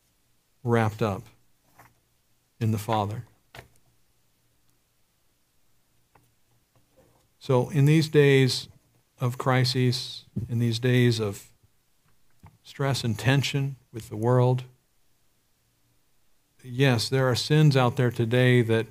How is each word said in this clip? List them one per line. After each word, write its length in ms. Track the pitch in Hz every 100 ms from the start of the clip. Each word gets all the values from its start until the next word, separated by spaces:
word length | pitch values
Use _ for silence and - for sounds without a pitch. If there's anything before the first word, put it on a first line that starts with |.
| _ _ _ _ _ _
wrapped 380 | 120 117 110 107
up 220 | 110 92 - _ _ _ _ _ - _ _ _ _ _ _ -
in 120 | 110
the 60 | 110
Father. 480 | 110 110 101 117 - _ _ - - _ _ _ _ _ _ _ _ _ _ _ _ _ _ _ _ _ _ _ _ _ _ _ _ _ _ _ _ _ _ _ _ _ _ _ _ _
So 320 | - 123 123
in 160 | 147 143
these 220 | 156 156
days 640 | 151 143 135 127 - - - _ _ _ -
of 180 | 123 123
crises, 840 | 135 127 127 127 127 120 - - - - 123
in 100 | 117
these 200 | 120 113
days 400 | 127 123 120 110
of 280 | 107 98 - _ _ _ _ _ _ _ _ _ - _
stress 400 | - - 139 127
and 160 | 120 101
tension 560 | 120 139 123 143 139 135 _
with 180 | 117 -
the 60 | 107
world, 480 | 117 127 123 127 - _ _ _ _ _ _ _ _ _ _ _ _ _ _ _ _ _ _ _
yes, 460 | 127 123 139 117 -
there 200 | 135 131
are 60 | 117
sins 400 | - 151 151 131
out 220 | 123 -
there 120 | 123
today 520 | 113 113 127 127 123
that 260 | 113 113 110